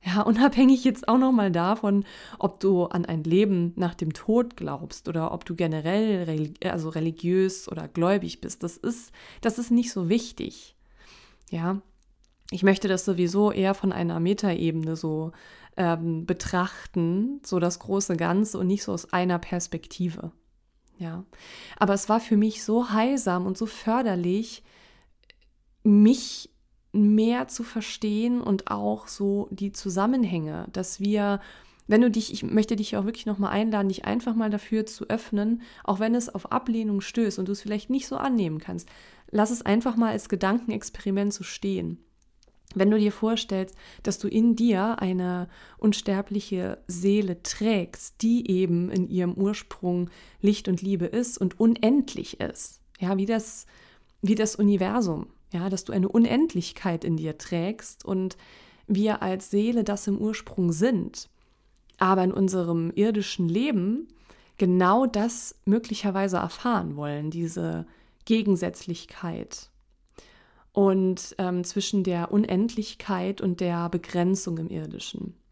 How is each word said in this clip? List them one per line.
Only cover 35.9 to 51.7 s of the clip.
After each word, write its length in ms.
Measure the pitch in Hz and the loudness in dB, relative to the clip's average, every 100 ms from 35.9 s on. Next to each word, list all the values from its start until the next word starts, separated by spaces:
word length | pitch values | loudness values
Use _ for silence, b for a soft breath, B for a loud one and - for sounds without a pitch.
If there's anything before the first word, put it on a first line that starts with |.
| 190 | 0
wenn 160 | 220 | 2
es 180 | 240 240 | 0 -2
auf 200 | 190 - | -8 -4
Ablehnung 480 | - 254 226 214 202 | -4 0 -2 0 -2
stößt 400 | - - 220 208 | -2 0 0 0
und 80 | 190 | -4
du 40 | |
es 100 | 202 | -4
vielleicht 280 | 208 208 - | -4 -6 -2
nicht 160 | 269 - | -2 -2
so 100 | 262 | -4
annehmen 440 | 277 240 175 156 | 0 2 0 -2
kannst, 280 | - 175 - B B B B | -8 -10 -10 B B B B
lass 180 | 208 214 | 0 2
es 120 | 240 | 0
einfach 340 | - 208 233 226 | 2 2 2 0
mal 160 | 226 | 0
als 160 | 214 - | -2 -4
Gedankenexperiment 1080 | 190 190 226 233 214 - - - 196 202 | -2 0 0 -2 -6 -8 -8 -4 0 -2
so 80 | 202 | -4
stehen. 560 | 175 - 196 190 170 170 _ _ _ _ _ _ _ | -10 -6 -4 -4 -4 -8 _ _ _ _ _ _ _
Wenn 160 | 185 196 | 2 4
du 80 | 214 | 4
dir 140 | 208 | 2
vorstellst, 640 | 202 220 226 - 190 190 B B B | 2 -2 -2 -2 -4 -4 B B B
dass 160 | - 196 | -4 -2
du 100 | 208 | 0
in 280 | 220 233 226 | 4 4 4
dir 440 | 233 190 208 226 | 4 4 2 0
eine 480 | 190 185 180 180 180 B B B | -2 0 -2 -2 -6 B B B
unsterbliche 1000 | 214 202 - 196 202 208 - 185 185 - - | 2 2 0 -2 -2 -6 -4 -4 -4 -8 -8
Seele 540 | 175 190 208 196 175 | -2 2 2 0 -4
trägst, 800 | - - 214 214 175 - - _ | -8 -2 0 0 -2 -8 -12 _
die 280 | 226 240 233 | 2 2 2
eben 400 | 185 185 170 180 | 2 2 2 0
in 180 | 185 180 | 0 0
ihrem 260 | 180 175 | 0 -2
Ursprung 760 | 175 196 208 - - 180 180 175 B B B | 0 -2 -2 -10 -6 -2 -2 -4 B B B
Licht 280 | 202 208 - | 2 2 0
und 140 | 180 | -2
Liebe 240 | 190 190 175 | 0 -2 -2
ist 320 | 233 247 - | -2 -4 -2
und 220 | 185 - | -2 2
unendlich 800 | 226 | 2